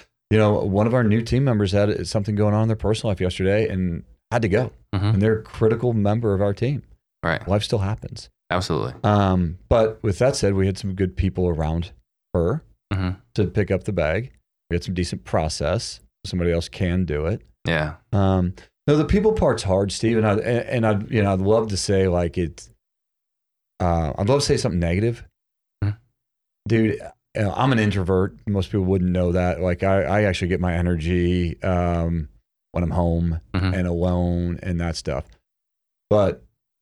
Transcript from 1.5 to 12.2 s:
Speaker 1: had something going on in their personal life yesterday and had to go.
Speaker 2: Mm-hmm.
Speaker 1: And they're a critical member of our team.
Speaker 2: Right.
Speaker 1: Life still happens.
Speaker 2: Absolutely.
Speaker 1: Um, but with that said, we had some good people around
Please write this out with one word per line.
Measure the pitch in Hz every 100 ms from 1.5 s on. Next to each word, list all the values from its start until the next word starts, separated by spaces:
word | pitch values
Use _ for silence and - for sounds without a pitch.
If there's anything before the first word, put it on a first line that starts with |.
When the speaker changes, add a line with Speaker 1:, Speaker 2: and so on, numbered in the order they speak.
| 110 98
Speaker 1:
had | 101 107 - 87
something | 110 101 104
going | 104
on | 104
in | 113
their | 110
personal | 101 110 113
life | 95
yesterday | 90 - 95 104 113
and | 95 90 85 - - -
had | 120
to | 107
go. | 104 127 - -
Speaker 2:
Mm-hmm. | 95 101
Speaker 1:
And | 101
they're | 110 110
a |
critical | - - 110 117 123
member | 113 101 110 113
of | 95
our | 101
team. | 104 120 143 - - _ -
Speaker 2:
Right. | 85 80 -
Speaker 1:
Life | 101
still | - 110
happens. | 98 110 - - - _ -
Speaker 2:
Absolutely. | 90 92 76 53 -
Speaker 1:
Um, | 101 104 98 92 85 90 -
but | 120 110 -
with | 110 95
that | 127 -
said, | 101
we | 98 95
had | 95
some | 101 95
good | 95 -
people | 98 92 90
around | 78 78 82 87 - _ _